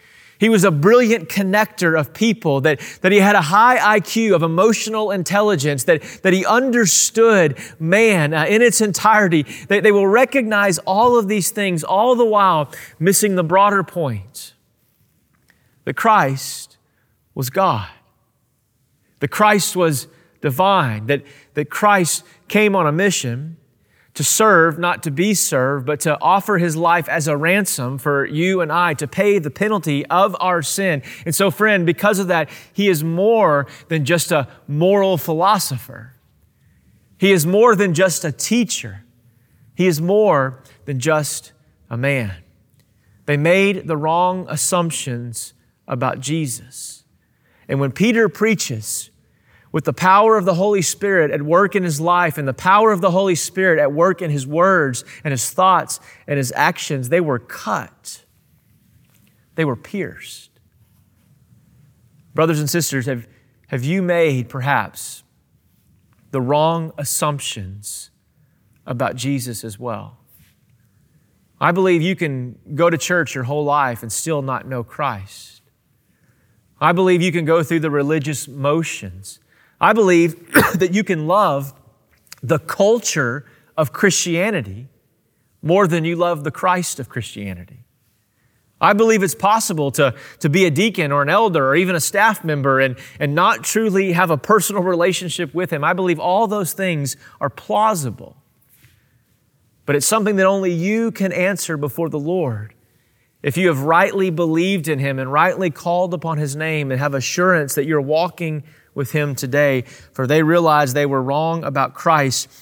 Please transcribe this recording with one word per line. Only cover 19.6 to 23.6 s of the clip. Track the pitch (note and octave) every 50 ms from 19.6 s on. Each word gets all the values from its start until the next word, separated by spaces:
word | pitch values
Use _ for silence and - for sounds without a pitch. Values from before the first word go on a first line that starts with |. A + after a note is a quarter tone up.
| - - -
was | F3+ F3+ E3 D3 B2 - - _ _ _ _ _ _
divine, | - D3 B2+ C#3+ F#3 G3 G3 F#3 D3+ A#2+ G#2+ G#2+ G#2+
that, | A#2 C#3+ C#3 - - - - _ _ _
that | D3+ D3 -
Christ | - - G#3+ G#3 G3+ G3 F3 D3+ - - - _ _ _ _ -
came | - G#3 G#3+ G#3 G3
on | F#3+ F3
a | D3 D3
mission | E3 G3 G#3 - - - B2 A#2 B2+ D3 D#3+ E3 -